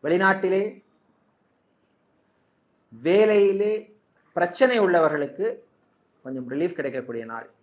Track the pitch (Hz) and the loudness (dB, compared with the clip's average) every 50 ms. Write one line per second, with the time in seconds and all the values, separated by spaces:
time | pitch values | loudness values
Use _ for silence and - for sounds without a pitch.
0 | _ 147 165 180 190 190 190 190 196 185 185 190 202 214 - - _ _ _ _ | _ 0 0 2 2 2 2 2 0 -2 0 0 -2 -4 -8 -12 _ _ _ _
1 | _ _ _ _ _ _ _ _ _ _ _ _ _ _ _ _ _ _ _ _ | _ _ _ _ _ _ _ _ _ _ _ _ _ _ _ _ _ _ _ _
2 | _ _ _ _ _ _ _ _ _ _ _ _ _ _ _ _ _ _ - 113 | _ _ _ _ _ _ _ _ _ _ _ _ _ _ _ _ _ _ -20 -6
3 | 120 156 180 202 214 214 214 208 202 196 196 196 208 208 214 214 - _ _ _ | -2 2 4 4 4 4 4 4 4 4 2 0 0 -2 -2 -4 -6 _ _ _
4 | _ _ _ _ _ _ _ 175 170 175 175 - 262 254 247 233 208 185 180 170 | _ _ _ _ _ _ _ -4 -2 -2 0 2 2 2 4 4 2 4 4 4
5 | 160 156 151 147 143 139 - - 190 226 - - - _ _ _ _ _ _ _ | 4 2 2 0 -4 -6 -6 -6 -6 -6 -6 -8 -16 _ _ _ _ _ _ _
6 | _ _ _ _ _ 131 131 131 127 120 127 143 165 175 175 - 147 139 131 131 | _ _ _ _ _ -14 -12 -12 -10 -8 -6 -4 -4 -4 -4 -6 -8 -6 -6 -8
7 | 123 - 117 117 113 113 113 117 113 - _ _ | -10 -10 -10 -12 -10 -10 -12 -14 -14 -16 _ _